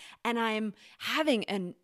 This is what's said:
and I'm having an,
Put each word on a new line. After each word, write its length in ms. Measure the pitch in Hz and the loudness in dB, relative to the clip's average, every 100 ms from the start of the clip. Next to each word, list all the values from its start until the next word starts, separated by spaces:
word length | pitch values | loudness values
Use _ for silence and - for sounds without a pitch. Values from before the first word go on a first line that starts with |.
| - - | -20 -8
and 140 | 226 233 | -2 0
I'm 360 | 226 214 214 - - - | 0 0 -4 -8 -16 -10
having 440 | - 269 311 226 - | -2 2 4 2 2
an, 300 | 196 180 - | -2 -4 -8